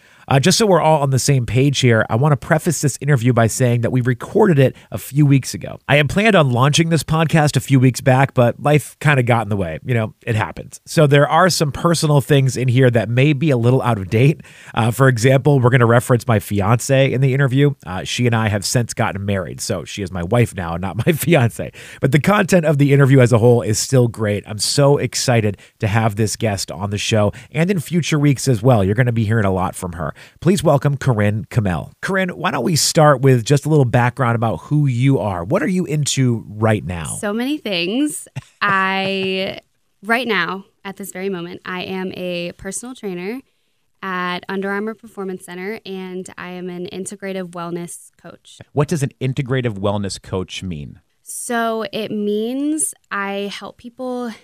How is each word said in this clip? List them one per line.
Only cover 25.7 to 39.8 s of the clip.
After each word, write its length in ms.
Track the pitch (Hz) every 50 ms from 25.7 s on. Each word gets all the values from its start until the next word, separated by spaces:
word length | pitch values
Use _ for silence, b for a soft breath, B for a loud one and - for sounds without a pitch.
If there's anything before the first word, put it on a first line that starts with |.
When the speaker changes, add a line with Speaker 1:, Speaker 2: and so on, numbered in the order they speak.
| B _
Speaker 1:
to 80 | 117 98
have 260 | 104 117 110 117 101
this 220 | 107 110 98 -
guest 340 | - 117 107 101 92 - -
on 200 | 69 80 101 98
the 60 | 104
show 360 | 98 - - 113 107 104 101 B B B B
and 220 | - 147 170 185
in 80 | 208 165
future 400 | - - 160 175 143 - 160 147
weeks 260 | 143 147 131 - -
as 160 | 135 120 95
well. 220 | 107 131 123 107 95
You're 100 | 95 104
gonna 160 | 123 127 120
be 140 | 117 117 110
hearing 200 | 101 113 113 101
a 60 | 95
lot 240 | 92 90 90 - -
from 200 | - 92 87 85
her. 160 | 90 78 69 B B B B B B
Please 200 | - 170 202 151
welcome 360 | 143 165 143 135 - 143 143 -
Corinne 480 | - 139 113 104 104 104 104 110 -
Kamel. 440 | - - 123 101 92 85 71 - - - _
Corinne, 260 | - - 196 190 190 180 -
why 140 | - 156 185
don't 120 | - - 240
we 120 | 214 160
start 460 | - - - - 165 151 151 143 120
with 240 | 135 135 127 120 104
just 180 | - 147 139 -
a 60 | 147
little 160 | 156 147 131
background 500 | 117 127 123 120 123 - - 131 117 117
about 220 | 110 117 113 87 -
who 280 | - - 147 151 147
you 320 | 135 120 120 131 139 131 104
are. 240 | 95 104 92 87
What 200 | 85 104 160 214
are 40 | 311 233
you 180 | 180 185 175
into 580 | - 151 151 139 - - 139 131 123 117 107 - 67
right 360 | 104 107 110 110 110 98 64
now? 320 | 82 90 82 78 62 - -
Speaker 2:
So 140 | 220 202
many 240 | 208 233 247 269 302
things. 720 | 294 - 226 190 170 170 180 220 262 302 294 294 - - - - 143 -
Speaker 1:
<laughs> 160 | _ _ _ 202 202 196
Speaker 2:
I, 840 | 190 190 190 190 190 190 196 196 190 190 190 190 190 190 - - - - _ _ _